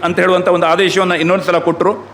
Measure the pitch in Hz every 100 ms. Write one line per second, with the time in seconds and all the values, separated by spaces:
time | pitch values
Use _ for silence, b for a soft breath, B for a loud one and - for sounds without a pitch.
0 | 170 175 185 180 180 175 165 175 190 190
1 | 185 170 165 190 156 170 170 165 180 208
2 | -